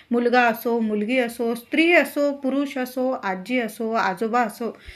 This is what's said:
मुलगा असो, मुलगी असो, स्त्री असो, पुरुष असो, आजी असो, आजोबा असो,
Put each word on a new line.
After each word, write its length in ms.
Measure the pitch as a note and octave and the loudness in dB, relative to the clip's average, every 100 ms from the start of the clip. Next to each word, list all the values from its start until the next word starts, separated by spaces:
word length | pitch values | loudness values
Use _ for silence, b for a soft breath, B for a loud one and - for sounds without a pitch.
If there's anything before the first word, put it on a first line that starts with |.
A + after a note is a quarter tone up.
| B | B
मुलगा 300 | A#3+ A#3+ B3 | 0 4 4
असो, 380 | A#3+ A3+ A#3+ A#3 | 4 2 -2 0
मुलगी 380 | A3 G#3+ G#3 B3+ | 0 0 0 0
असो, 380 | A#3 A#3 A#3 A#3 | 0 -2 -4 -4
स्त्री 380 | - D4 E4 | -2 2 4
असो, 380 | E4+ C#4 D4 C#4+ | 4 4 0 -2
पुरुष 460 | C#4 C4 C#4 C#4+ C4 | 0 -2 -2 -2 -4
असो, 440 | B3+ C4 B3+ B3+ | -6 -2 -2 -2
आजी 360 | G3 F#3 F#3+ B3+ | -4 -6 -2 -2
असो, 320 | A3 - A3 | -2 -4 -2
आजोबा 500 | A3+ F#3+ F3+ A3+ A#3+ | 0 0 -2 0 0
असो, 360 | A3+ - A3+ B B | -2 -4 -8 B B